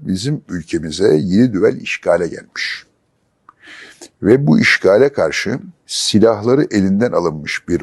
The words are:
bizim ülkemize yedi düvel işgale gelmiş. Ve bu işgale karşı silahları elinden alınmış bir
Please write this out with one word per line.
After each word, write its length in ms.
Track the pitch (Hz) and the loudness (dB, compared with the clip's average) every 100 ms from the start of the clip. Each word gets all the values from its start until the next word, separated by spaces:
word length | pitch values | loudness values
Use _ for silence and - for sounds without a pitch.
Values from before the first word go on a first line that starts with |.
bizim 440 | 107 92 123 151 - | -4 -6 -4 -6 -8
ülkemize 640 | 90 78 85 80 80 104 131 | -10 -6 -6 -6 -2 2 2
yedi 360 | 90 95 127 | 2 2 2
düvel 240 | 98 110 135 | 2 0 -2
işgale 520 | - - 92 87 85 | -6 -6 -2 -2 -2
gelmiş. 580 | - - - - - - _ _ _ _ _ _ _ - - - - - _ | -8 -14 -10 -10 -10 -16 _ _ _ _ _ _ _ -20 -20 -20 -20 -20 _
Ve 240 | 92 127 147 | 2 4 4
bu 140 | - | 2
işgale 520 | - - 92 104 143 | 2 2 2 2 2
karşı 460 | 143 80 - - - - - - | 0 -2 -4 -6 -8 -10 -20 -12
silahları 800 | - - - 113 104 110 139 - | -6 0 4 4 2 0 0 0
elinden 420 | 104 95 98 120 | 0 2 2 0
alınmış 560 | 85 85 78 76 - - | 0 -2 -4 -8 -10 -4
bir 140 | 87 | -6